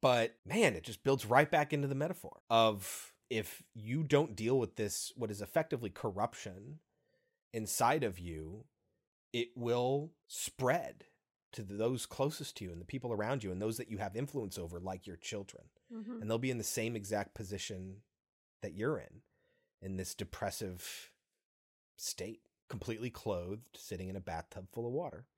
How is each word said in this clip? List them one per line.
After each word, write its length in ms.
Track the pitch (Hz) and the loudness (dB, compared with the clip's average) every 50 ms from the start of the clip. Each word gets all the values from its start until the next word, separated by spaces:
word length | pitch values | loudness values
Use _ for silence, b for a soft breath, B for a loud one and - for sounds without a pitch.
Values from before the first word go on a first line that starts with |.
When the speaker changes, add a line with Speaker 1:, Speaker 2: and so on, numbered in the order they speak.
Speaker 1:
But 360 | - 135 123 120 113 120 - _ _ | 8 8 8 8 6 4 0 _ _
man, 300 | - 135 214 233 156 107 | -2 4 6 6 6 6
it 80 | 82 78 | 4 -6
just 200 | - 110 - _ | -8 -12 -2 _
builds 220 | 135 135 135 - | 4 4 4 4
right 240 | 107 120 131 151 151 | 6 8 8 8 8
back 240 | - 156 147 143 - | 6 4 4 4 2
into 140 | 143 143 139 | 0 2 0
the 80 | 139 | 0
metaphor 460 | 135 147 165 185 - - - - - _ _ | 0 0 -2 -2 -4 -8 -14 -14 -16 _ _
of 640 | 117 113 113 110 107 101 95 - - - - - - _ _ _ | 8 8 10 8 6 4 -2 -6 -8 -8 -10 -14 -18 _ _ _
if 340 | 123 110 104 - - - - _ _ | 0 0 0 -2 -8 -14 -18 _ _
you 300 | 113 104 110 123 151 160 | -12 -6 -2 0 0 2
don't 320 | 135 147 143 156 165 107 | 6 6 6 6 6 0
deal 240 | 98 110 113 131 135 | -2 2 4 4 4
with 160 | 120 95 - | 4 2 0
this, 360 | - 110 101 - - - - - | -2 -2 0 0 -2 -6 -6 -4
what 160 | - 120 107 | -4 -4 -4
is 100 | 107 98 | -2 -4
effectively 480 | 104 95 - 165 160 160 - 131 120 101 | -6 2 2 2 2 2 0 -2 -2 -4
corruption 920 | - - - 117 95 95 104 - - - - 107 90 95 104 127 151 156 _ _ _ _ _ _ _ _ _ _ _ _ _ _ | -6 -2 -4 -4 0 0 0 0 -2 -6 -12 -10 -10 -12 -12 -14 -14 -16 _ _ _ _ _ _ _ _ _ _ _ _ _ _
inside 520 | - 113 107 101 - - 123 117 143 156 139 | -6 -6 -4 -2 0 4 6 6 6 6 2
of 160 | 110 90 87 | 0 -2 -2
you, 460 | 87 87 82 78 78 78 90 107 123 _ _ _ _ _ _ _ _ _ _ _ _ _ - | -8 -6 -6 -6 -6 -8 -10 -12 -16 _ _ _ _ _ _ _ _ _ _ _ _ _ -2
it 160 | 120 120 120 - | -2 -2 -2 -4
will 580 | 123 117 120 120 123 123 127 135 143 151 165 - _ _ _ | -4 0 2 2 4 4 2 2 2 0 -4 -10 _ _ _
spread 760 | - - - - - - 131 123 139 175 - - 64 - - _ _ _ _ _ _ _ _ _ | -8 -6 -6 -8 -4 2 4 4 4 4 0 -4 -10 -14 -20 _ _ _ _ _ _ _ _ _
to 120 | - - 110 | -10 -10 -8
those 420 | 95 101 101 107 120 131 120 - | -6 -2 2 2 2 2 0 -4
closest 520 | - - - 135 147 156 - 151 - - - | -6 -2 0 0 0 0 -4 -10 -10 -8 -8
to 80 | 104 | -8
you 60 | 90 | -8
and 80 | 85 85 | -8 -10
the 60 | 87 | -10
people 260 | - - 135 123 123 | -8 -8 -6 -4 -2
around 320 | 117 104 104 110 135 139 110 | -2 0 0 0 0 -2 -2
you 80 | 95 | -4
and 80 | 90 92 | -4 0
those 180 | 101 110 113 113 | 0 0 0 -2
that 120 | 123 - | -4 -6
you 80 | 110 101 | -4 -4
have 180 | 104 98 98 | -4 -4 -4
influence 440 | 113 135 139 143 139 113 98 90 - | -4 -4 -4 -4 -4 -6 -4 -6 -6
over, 200 | 90 82 87 87 | -8 -6 -8 -8
like 280 | 90 95 95 92 - 104 | -6 -6 -6 -6 -8 -12
your 80 | 90 | -14
children. 480 | 82 - - 113 104 98 - - - - - _ _ _ _ | -12 -10 -8 -6 -6 -8 -8 -14 -20 -20 -20 _ _ _ _
Speaker 2:
Mm-hmm. 300 | 240 226 214 208 247 226 | -12 -12 -10 -10 -10 -8
Speaker 1:
And 80 | 220 107 | -2 0
they'll 80 | 113 117 | 0 0
be 140 | 127 131 | 2 0
in 80 | 127 120 | 0 0
the 40 | 107 | -2
same 320 | - - - 110 117 117 | -2 -2 0 0 0 -2
exact 380 | 110 101 98 110 104 98 - _ | -2 -4 0 0 0 0 -2 _
position 680 | - 110 95 104 98 - - 107 92 92 95 95 101 _ _ _ _ _ _ _ _ _ _ _ _ | -10 -8 -6 -6 -6 -6 -6 -8 -8 -8 -10 -12 -14 _ _ _ _ _ _ _ _ _ _ _ _
that 140 | - 104 78 | -10 -8 -4
you're 240 | 95 107 131 156 107 | -2 0 0 0 -2
in, 220 | 65 - - - _ _ _ _ _ _ _ _ _ _ _ _ | -4 -12 -18 -20 _ _ _ _ _ _ _ _ _ _ _ _
in 160 | - 95 95 92 | -8 -6 -4 -4
this 160 | 92 - - | -4 -6 -6
depressive 960 | - 101 92 - - - 98 - - - 95 90 90 - - - - - - _ _ _ _ _ _ _ _ _ _ _ _ _ _ _ _ _ - | -8 -8 -10 -6 -4 -4 -4 -4 -4 -6 -6 -6 -8 -10 -10 -12 -12 -14 -18 _ _ _ _ _ _ _ _ _ _ _ _ _ _ _ _ _ -10
state, 440 | - - - - 92 101 113 - _ _ _ _ _ _ | -8 -8 -6 -6 -6 -8 -8 -12 _ _ _ _ _ _
completely 400 | - 104 - - 113 107 117 123 | -8 -8 -4 -4 -4 -2 -4 -6
clothed, 680 | 113 - - 113 101 87 87 90 101 110 117 _ _ | -6 -4 -2 -2 0 0 0 -4 -6 -8 -8 _ _
sitting 320 | - - - 98 87 92 92 | -18 -10 -8 -8 -6 -6 -6
in 60 | 95 | -6
a 60 | 95 | -6
bathtub 460 | 90 - - 82 - _ - 110 92 95 | -6 -6 -6 -6 -6 _ -12 -14 -14 -10
full 140 | - 117 117 | -8 -6 -4
of 80 | 117 123 | -2 -2
water 320 | 147 175 147 - 80 127 _ _ | -2 -4 -4 -8 -10 -16 _ _